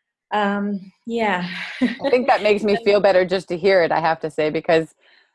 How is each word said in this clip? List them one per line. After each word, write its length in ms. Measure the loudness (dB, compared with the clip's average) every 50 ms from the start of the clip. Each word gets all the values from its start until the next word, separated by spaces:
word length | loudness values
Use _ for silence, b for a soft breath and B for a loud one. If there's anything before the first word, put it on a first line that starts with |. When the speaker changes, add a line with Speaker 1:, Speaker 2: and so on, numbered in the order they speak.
| b b _ _ _ _
Speaker 1:
Um, 600 | -4 -2 -2 -2 -2 -4 -4 -4 -6 -8 -10 -14 -20 _ _ -8
yeah. 400 | -6 -4 -2 -2 -2 -2 -4 -6 -8 -10 -12 -12
<laughs> 140 | -6 -4
Speaker 2:
I 280 | -2 -2 -2 -4 -2 0
think 180 | 0 2 2 2
that 160 | 0 2 2
makes 200 | 2 0 2 2
me 140 | 0 -2 0 2
feel 160 | 2 2 4
better 260 | 4 4 4 4 2
just 220 | 2 0 -4 -4 -6
to 80 | -8 -2
hear 240 | 0 2 4 4 4
it, 80 | 2
I 80 | 0 0
have 200 | 0 0 0 -2
to 80 | -4 -6
say, 200 | -4 -2 -2 -2
because 440 | -2 -2 0 2 2 2 0 -2 _ b b b b b b b